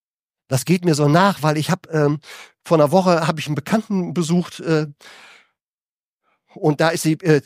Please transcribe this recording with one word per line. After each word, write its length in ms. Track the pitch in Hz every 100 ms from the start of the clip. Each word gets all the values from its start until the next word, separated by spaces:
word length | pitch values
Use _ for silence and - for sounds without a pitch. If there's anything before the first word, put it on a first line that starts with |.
| _ _ _ _ -
Das 180 | 131 -
geht 180 | 180
mir 100 | 180 147
so 120 | 147
nach, 340 | 160 196 175
weil 160 | 156 151
ich 140 | 143
hab, 200 | 185 -
ähm, 260 | 156 147 151 - - - _ -
vor 120 | 160
einer 140 | 147
Woche 340 | 185 185 165 160
hab 140 | 160
ich 80 | 135
einen 80 | 139
Bekannten 580 | - 220 - 196 170
besucht, 460 | 143 156 180 170 -
äh, 280 | 147 160 151 147 - - - - _ _ _ _ _ _ _ _ _ _ _
und 280 | - 156 147
da 80 | 160
ist 160 | 175 160
die, 80 | 156
äh, 200 | 170 147